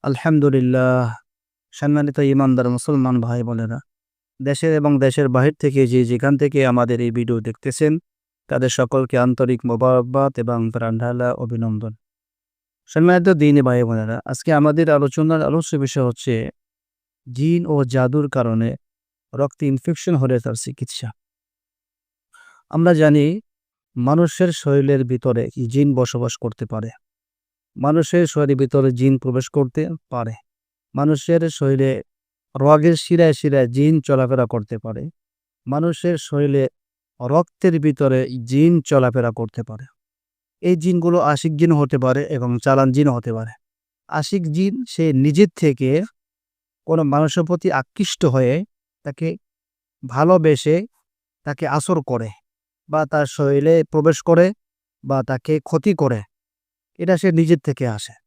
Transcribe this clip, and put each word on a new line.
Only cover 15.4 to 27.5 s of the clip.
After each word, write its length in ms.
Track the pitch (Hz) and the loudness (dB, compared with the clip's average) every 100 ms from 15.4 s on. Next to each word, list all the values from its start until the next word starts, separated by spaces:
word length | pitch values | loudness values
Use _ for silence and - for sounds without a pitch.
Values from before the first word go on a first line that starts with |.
আলোচ্য 280 | 139 160 160 147 | 0 -2 -2 -4
বিষয় 260 | 135 147 123 | -4 -2 -2
হচ্ছে 280 | 117 - 113 131 _ _ _ _ _ _ _ - | -4 -4 -4 -6 _ _ _ _ _ _ _ -16
জিন 340 | 123 151 170 175 | -4 0 0 0
ও 20 | 147 | -2
জাদুর 420 | 131 131 127 147 147 | 0 0 0 0 -2
কারণে 380 | 135 117 113 117 - _ _ _ _ _ | -2 0 0 -2 -6 _ _ _ _ _
রক্তে 320 | 123 139 _ 143 | -6 -6 _ -2
ইনফেকশন 480 | 135 - 160 - 160 | -2 -4 -4 -2 0
হলে 200 | 131 123 | 0 0
তার 160 | 123 113 | -2 -8
চিকিৎসা। 460 | - 127 123 - 113 - _ _ _ _ _ _ _ _ _ _ _ _ _ _ _ | -10 -10 -12 -10 -14 -16 _ _ _ _ _ _ _ _ _ _ _ _ _ _ _
আমরা 220 | 156 170 | 2 4
জানি 300 | 165 151 147 147 196 _ _ _ _ _ 123 | 6 6 6 4 -2 _ _ _ _ _ -4
মানুষের 540 | 120 156 170 - 180 | 0 2 0 0 -2
শরীরের 480 | 160 143 143 139 139 | -2 0 0 2 0
ভিতরে 380 | 123 123 135 120 123 - 120 | 0 -2 -2 -2 -4 -6 -4
জিন 180 | 131 143 | 0 2
বসবাস 400 | 127 123 120 120 - | 2 -2 -4 -6 -6
করতে 280 | 120 - 113 | -10 -10 -10
পারে, 240 | 110 113 _ _ _ _ _ _ | -10 -10 _ _ _ _ _ _